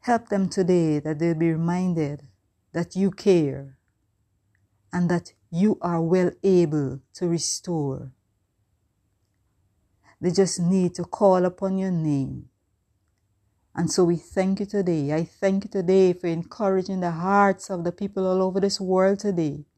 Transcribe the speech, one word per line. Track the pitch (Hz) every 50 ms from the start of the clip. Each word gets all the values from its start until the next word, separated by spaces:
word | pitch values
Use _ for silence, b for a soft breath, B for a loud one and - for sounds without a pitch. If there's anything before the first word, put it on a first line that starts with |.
Help | _ - 240 226 233 -
them | 208 196 190 180
today | - - 185 175 180 175 165 160 151 147
that | 147 156 156 147
they'll | 165 170 170
be | 156 165 165
reminded | 165 156 165 170 175 180 185 185 175 165 156 143 147 147 - - _ _ _ _ _ _ _ _ _
that | 160 170 175 -
you | 180 190 202
care | 190 - - 214 190 175 156 139 135 135 139 139 135 _ _ _ _ _ _ _ _ _ _ _ _ _ _ _ _ _ _ _ _ _ _ _
and | - 180 180 170
that | 180 170 175 - _ _ _ _
you | - 165 190 214 208 -
are | - 180 170 165
well | 165 165 175 185 180 180 - _ -
able | 196 190 180 175 160 151 151 143 131 131 135 _ _ _
to | - 185 175
restore. | 170 165 151 - - - _ - 175 160 147 139 135 135 - 135 131 _ _ _ _ _ _ _ _ _ _ _ _ _ _ _ _ _ _ _ _ _ _ _ _ _ _ _ _ _ _ _ _ _ _ _ _ _ b b b b
They | - 175
just | 170 185 196 180 - -
need | 175 170 190 190 180 180 180
to | - 175
call | - - - 214 196 185 185 180
upon | 180 180 - 202 190 190 190
your | 190 190
name. | 185 165 156 156 147 139 135 135 135 127 - _ _ _ _ _ _ _ _ _ _ _ _ _ _ _ _ _ _ _ _ _ _ _ _ _ _
And | - 170 160
so | - - 180
we | 170 175 165
thank | - - - - 185 190 196 190
you | 208
today. | 196 - 208 196 180 170 160 143 143 151
I | 156 170
thank | - _ _ - 196 190 196 196
you | -
today | - 196 185 170 190 190 190 185 175
for | 180 - 175
encouraging | 165 165 170 - - - 226 196 190 190 180 190 190 185
the | 180 175
hearts | 170 160 170 185 202 202 202 196 190 196 - -
of | 196 175 170
the | 175
people | 175 - 208 196 202 196 190 185
all | 185 185
over | 190 190 185 196
this | 185 202 196 -
world | 196 185 185 185 185 190 202 196
today | - 208 196 175 165 151 139 147 147 _ _